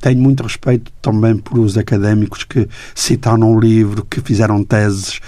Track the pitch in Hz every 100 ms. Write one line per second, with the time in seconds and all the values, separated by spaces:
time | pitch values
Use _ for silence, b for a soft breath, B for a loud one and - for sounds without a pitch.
0 | 135 123 131 135 113 - - 123 - -
1 | - 107 117 107 - 123 107 101 101 104
2 | 104 107 104 - - 123 107 B B -
3 | - - - 113 110 113 113 110 107 107
4 | - - - 107 110 104 98 107 104 98
5 | 98 -